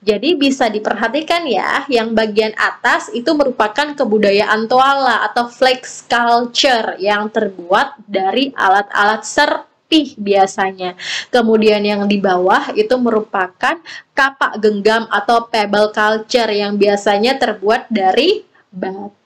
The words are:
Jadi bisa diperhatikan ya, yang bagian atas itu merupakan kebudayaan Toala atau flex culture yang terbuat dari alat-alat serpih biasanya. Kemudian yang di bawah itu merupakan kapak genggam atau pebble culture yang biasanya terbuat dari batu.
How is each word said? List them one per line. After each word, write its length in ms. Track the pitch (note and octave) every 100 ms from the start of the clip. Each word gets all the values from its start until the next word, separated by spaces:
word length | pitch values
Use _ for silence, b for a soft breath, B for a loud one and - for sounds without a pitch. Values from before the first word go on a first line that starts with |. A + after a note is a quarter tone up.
Jadi 320 | - G#3 B3+ E4+
bisa 320 | C#4 B3+ B3
diperhatikan 800 | G#3+ - A3+ A3+ C4 D#4 E4+ E4
ya, 400 | G3 - C4 C#4
yang 240 | A#3+ A3
bagian 400 | A3 A3 G#3 G#3+ G#3+
atas 480 | G#3 - A#3+ D#4 - A#3
itu 160 | A#3+
merupakan 640 | D#4 C4+ A#3+ G#3+ G#3+ D4 D4
kebudayaan 720 | B3 G#3+ G3+ G3+ G#3 A3 A3
Toala 560 | B3+ C4+ C#4 C4 A3 G#3+
atau 160 | A3+ A#3+
flex 560 | - C4 B3+ - -
culture 960 | - A#3+ A#3 A#3 A#3+ A#3+ C#4+ A#3+ A3 -
yang 320 | F#3+ G#3 G#3+
terbuat 720 | A3+ G#3 F#3+ F3 G3 C#4 -
dari 460 | - G3+ F#4+ A3+ C4+
alat-alat 680 | - F#3+ G3 G3+ - G#3 G#3+
serpih 960 | - - D4 D4+ - _ _ D#4+ C#4+ -
biasanya. 800 | G3+ G3 F#3+ - F#3+ F#3+ F3+ F3+ B B B
Kemudian 480 | B3 A3+ A3 G#3+ G#3
yang 300 | G3+ G#3 G3+
di 80 | G3+
bawah 560 | F#3+ F3+ F3+ A#3 C#4
itu 180 | F#3+ G#3+ B3+
merupakan 800 | A#3+ A3 G#3+ G3+ F3+ _ B3+ E4+ B B B
kapak 460 | - C4+ C#4 C4 G#3+
genggam 480 | G#3+ G#3 G3 A3 A3
atau 380 | F3 - A#3 A3+
pebble 480 | A3+ G#3 G#3 G#3+
culture 560 | G#3+ G#3+ A3 A3 B3 A3
yang 240 | G#3 G3+
biasanya 640 | G#3 G#3 G3+ G#3+ G3+ A3+ C4
terbuat 480 | - G3+ F#3+ A#3 B3
dari 540 | A3 F#3 - D#4 G#4+ - b _
batu. 400 | F#3 - F#4+ G3+ _